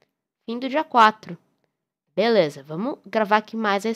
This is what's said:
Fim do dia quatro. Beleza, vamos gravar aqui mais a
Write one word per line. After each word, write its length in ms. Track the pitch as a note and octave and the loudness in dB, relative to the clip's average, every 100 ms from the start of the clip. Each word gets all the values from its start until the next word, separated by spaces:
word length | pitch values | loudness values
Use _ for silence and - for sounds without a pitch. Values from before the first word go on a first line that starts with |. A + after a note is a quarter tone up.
| _ _ _ _ - | _ _ _ _ -12
Fim 120 | A#3 | -8
do 100 | C4 | -6
dia 160 | C#4 | -4
quatro. 520 | D#4 B3+ A3 A3 - E3+ _ _ _ _ _ _ _ - | -2 4 4 2 -8 -18 _ _ _ _ _ _ _ -2
Beleza, 460 | A3 A3+ D#3 C#3+ | 2 4 2 -2
vamos 360 | C#3 D#3 A#3+ - | -12 -8 -8 -8
gravar 340 | - A3 G#3 G#3+ | -6 -4 0 0
aqui 180 | G#3+ A3+ | 0 -6
mais 280 | A3 G3 | -2 -2
a 60 | G#3+ | -4